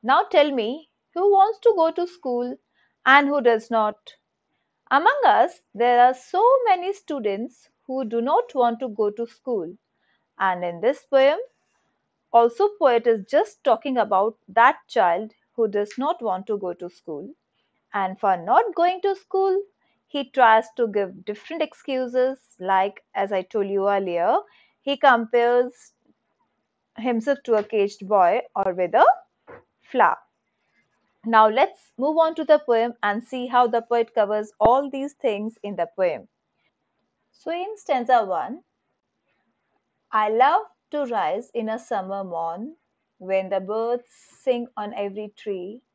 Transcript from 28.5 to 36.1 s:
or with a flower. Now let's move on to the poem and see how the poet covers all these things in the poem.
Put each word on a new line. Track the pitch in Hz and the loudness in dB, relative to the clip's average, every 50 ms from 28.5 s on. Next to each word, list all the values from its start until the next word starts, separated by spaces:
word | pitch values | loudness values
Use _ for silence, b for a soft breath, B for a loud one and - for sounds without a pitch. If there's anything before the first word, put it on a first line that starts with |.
| _ | _
or | 208 196 190 180 | -4 -4 -4 -2
with | 180 185 170 - | -2 -4 0 4
a | 240 330 659 784 - - _ _ _ _ _ - - _ _ _ _ | 6 6 6 4 0 -4 _ _ _ _ _ -20 -20 _ _ _ _
flower. | _ _ - 254 214 165 - - _ _ _ _ _ _ _ _ _ _ _ _ _ _ _ _ _ _ _ _ _ | _ _ 0 2 2 2 2 -2 _ _ _ _ _ _ _ _ _ _ _ _ _ _ _ _ _ _ _ _ _
Now | 220 226 220 220 214 | 2 4 4 4 4
let's | 220 - - 403 - _ _ _ _ | 4 2 0 0 -2 _ _ _ _
move | - 254 294 311 | -6 -4 -2 0
on | 320 320 320 330 | 0 0 0 0
to | 320 311 | -6 2
the | 269 302 302 | 2 2 2
poem | 302 - 233 226 226 240 233 _ | 4 0 0 0 0 -2 -4 _
and | - 208 202 214 240 | -4 -4 -4 -4 -8
see | _ - 254 247 | _ -10 -10 -8
how | 247 240 240 247 | -2 2 2 2
the | 233 226 233 | 2 0 -2
poet | 226 _ 240 233 233 _ _ | -2 _ -2 -2 -2 _ _
covers | 233 208 196 214 214 214 214 _ _ | -2 -2 0 -2 -6 -6 -8 _ _
all | 214 220 240 269 285 277 | 2 4 4 2 0 -4
these | 277 269 269 285 _ | -8 -8 -8 -10 _
things | _ - 254 208 202 208 220 220 _ - | _ -4 -4 -4 -4 -8 -10 -12 _ -14
in | 208 196 | -10 -6
the | 175 170 165 _ | -6 -6 -6 _
poem. | - 190 175 | -2 -2 -2